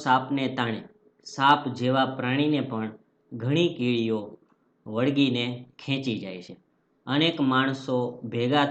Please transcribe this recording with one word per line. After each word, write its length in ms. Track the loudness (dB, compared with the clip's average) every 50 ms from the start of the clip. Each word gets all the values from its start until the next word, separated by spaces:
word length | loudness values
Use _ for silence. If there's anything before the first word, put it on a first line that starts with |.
| 2
સાપને 460 | 2 2 2 2 0 -2 -2 -2 -2 -2 -2
તાણે, 240 | -2 -2 -2 -6 -8 -14 -20 _ _ _ _ _ _ -16
સાપ 340 | -4 2 6 6 6 6 2 -6 -4 -2
જેવા 300 | 0 2 4 2 2 0 0 -4
પ્રાણીને 440 | -2 0 0 2 2 2 2 0 -2 -2
પણ 180 | -4 -6 -6 -6 -8 -12 _ _ _ _ _ _
ઘણી 380 | -10 -6 -2 0 2 2 2 2 0 -2
કીડીઓ 460 | -2 0 0 0 0 0 -2 -2 -4 -8 -16 _ _ _ _ _ _ _ _ _ _
વળગીને 600 | -6 -2 0 0 0 2 2 2 2 2 0 -2 -4 -6 -8 -12 -18 _ -14
ખેંચી 380 | -6 -4 -4 -2 -2 -2 -4 -4 -6
જાય 180 | -10 -12 -12 -14
છે. 80 | -16 -20 -20 _ _ _ _ _ _ _ _ _ -2
અનેક 300 | 0 2 2 2 2 2 2 4
માણસો 440 | 4 4 4 2 0 -4 -4 -2 0 0 0 -2 -6 -10 -10 -6 -2
ભેગા 340 | -2 0 2 2 2 2 2